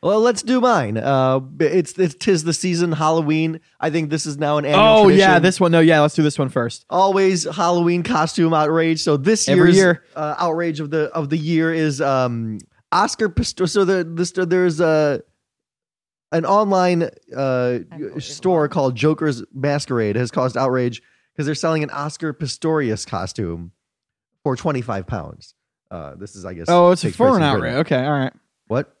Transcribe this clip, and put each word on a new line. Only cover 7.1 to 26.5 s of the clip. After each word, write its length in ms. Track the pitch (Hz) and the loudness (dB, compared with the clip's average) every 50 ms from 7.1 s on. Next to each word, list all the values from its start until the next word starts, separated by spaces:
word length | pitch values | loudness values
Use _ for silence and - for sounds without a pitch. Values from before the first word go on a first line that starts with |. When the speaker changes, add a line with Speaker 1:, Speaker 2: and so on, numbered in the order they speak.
| 190 196 196 190 190 175 156 | 4 4 2 2 2 0 -4
Speaker 1:
Halloween 580 | 151 156 151 165 170 175 175 170 170 175 175 170 | -6 -4 -2 0 0 2 2 2 0 0 0 -2
costume 500 | - 247 190 156 165 - - 180 165 165 | -2 -2 -2 -2 -2 0 0 0 2 2
outrage. 480 | 156 151 151 160 165 160 165 160 156 | 2 0 2 0 0 0 0 -2 -2
So 160 | - - 151 | 0 0 0
this 320 | 143 135 175 220 214 - - | 0 2 0 0 0 2 0
Speaker 2:
Every 180 | - 180 175 175 175 | 2 4 6 6 6
Speaker 1:
year's, 20 | |
Speaker 2:
year. 280 | 190 190 180 170 151 _ _ _ | 6 6 4 2 0 _ _ _
Speaker 1:
uh, 180 | - 156 151 147 - | -8 -8 -8 -4 -4
outrage 420 | 175 175 160 165 170 170 160 147 | -2 -2 -2 -2 -2 -4 -4 -6
of 100 | 156 147 | -6 -4
the, 140 | 147 160 151 143 - | -2 -2 -2 -2 -4
of 140 | 165 156 139 | -6 -4 -4
the 80 | 151 | -4
year 360 | 165 151 156 170 160 160 165 165 | -4 -2 0 0 0 0 0 0
is, 280 | 160 160 156 143 131 | 0 -2 -2 -2 -2
um, 580 | 151 139 135 131 127 123 120 117 113 110 110 101 98 _ _ _ _ _ | -2 0 0 0 0 0 -2 -4 -6 -6 -8 -10 -12 _ _ _ _ _
Oscar 380 | - 175 202 233 - - 220 208 | 0 0 0 0 -2 -2 -4 -2
Pistor-, 400 | 165 - 233 - - - 185 170 | -2 -2 -4 -4 -4 -4 -4 -2
so 160 | - 202 196 | 2 0 2
the, 180 | 175 196 185 175 | 2 2 0 -2
the 240 | 165 165 165 180 | -4 -4 -4 -4
st-, 240 | 175 - 180 185 170 | -4 -2 -4 -2 0
there's 300 | 175 185 180 180 165 147 | 0 2 2 0 0 0
a, 420 | 175 160 160 151 151 147 143 - - _ _ _ _ _ _ _ _ _ _ _ _ _ _ _ _ _ _ _ _ _ - | 0 2 2 2 2 0 0 -4 -8 _ _ _ _ _ _ _ _ _ _ _ _ _ _ _ _ _ _ _ _ _ -4
an 140 | 165 165 | -2 0
online, 580 | 147 196 208 214 202 196 185 180 180 180 170 170 143 - _ _ _ - | 2 2 2 2 2 2 2 2 2 2 0 -2 -4 -6 _ _ _ -8
uh, 420 | 123 139 135 131 127 127 123 123 120 - - - | -6 -4 -2 -2 0 0 -2 -2 -4 -6 -10 -14
Speaker 3:
Unbelievable. 280 | 156 151 - - - 135 | -12 -12 -10 -10 -12 -12
Speaker 1:
store 440 | - 143 - - 185 185 165 151 143 | -12 -14 -6 -2 0 2 2 0 0
called 280 | - 170 139 131 123 | 0 0 -2 -2 -2
Joker's 480 | 110 123 156 156 156 160 151 135 117 - - _ | 0 0 0 0 0 -2 -4 -4 -4 -8 -16 _
Masquerade 640 | 131 131 143 143 147 - - 131 120 110 104 101 | -6 -4 -2 -2 -2 -4 -4 -2 -2 0 0 0
has 140 | 113 123 117 - | -2 -2 -2 -2
caused 240 | - 127 131 110 | -2 -2 -2 0
outrage 440 | 120 131 131 127 131 123 120 117 110 _ _ _ _ _ _ _ | 0 0 0 0 0 0 -2 -4 -6 _ _ _ _ _ _ _
'cause 100 | - 151 | -6 -4
they're 80 | 139 156 | -4 -4
selling 280 | - - 165 160 156 151 | -2 -2 -2 0 -2 -2
an 60 | 143 | -6
Oscar 420 | - 143 143 151 147 - - 156 143 | -6 -8 -8 -10 -10 -8 -8 -8 -8
Pistorius 760 | _ 160 131 - - - 160 160 156 143 120 107 101 - | _ -8 -10 -10 -6 -4 -2 -2 0 -2 -2 -4 -4 -6
costume 640 | - - 113 92 95 - - 107 85 85 85 85 87 _ _ _ _ _ _ _ _ _ _ _ _ _ _ _ | -8 -8 -8 -8 -8 -8 -8 -8 -8 -8 -10 -12 -16 _ _ _ _ _ _ _ _ _ _ _ _ _ _ _
for 140 | 147 131 | -6 -6
twenty-five 500 | 120 - 170 147 127 117 110 110 98 92 | -2 -4 -4 -4 -4 -4 -6 -6 -8 -6
pounds. 480 | - - 98 78 71 - - - - _ _ _ _ _ _ _ _ | -8 -8 -10 -10 -12 -16 -20 -20 -20 _ _ _ _ _ _ _ _
Uh, 240 | - 87 78 71 69 | -16 -14 -14 -16 -16
this 180 | 85 95 104 - | -18 -20 -20 -18
is, 100 | 98 90 | -16 -16
I 80 | 95 | -14